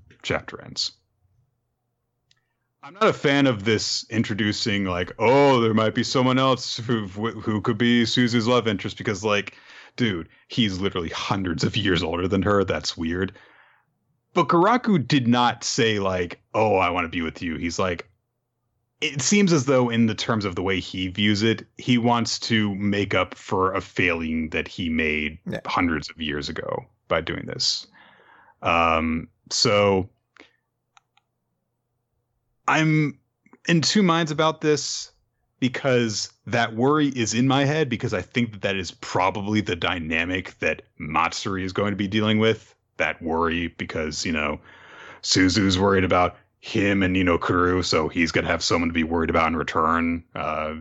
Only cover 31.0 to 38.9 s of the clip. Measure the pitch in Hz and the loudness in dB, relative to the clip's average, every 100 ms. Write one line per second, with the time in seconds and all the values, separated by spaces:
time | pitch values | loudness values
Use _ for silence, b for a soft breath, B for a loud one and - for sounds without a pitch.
31 | _ _ _ _ _ _ _ _ _ _ | _ _ _ _ _ _ _ _ _ _
32 | _ _ _ _ _ _ - 139 156 156 | _ _ _ _ _ _ 0 2 4 2
33 | 151 139 _ _ _ - - 165 139 214 | 2 -4 _ _ _ -14 0 2 4 4
34 | 190 165 165 151 160 156 156 147 - - | 4 2 0 0 0 2 0 0 0 -8
35 | - _ _ _ _ - 127 127 139 127 | -12 _ _ _ _ -4 -4 -2 2 2
36 | 117 101 - _ - 120 117 110 127 151 | 2 -2 -8 _ -6 -2 -2 2 2 4
37 | 143 127 110 110 135 135 139 156 147 113 | 2 0 -2 2 2 4 2 0 0 -2
38 | 120 95 - 131 117 104 101 98 87 | -4 -4 -4 -2 -2 -2 -4 -2 -4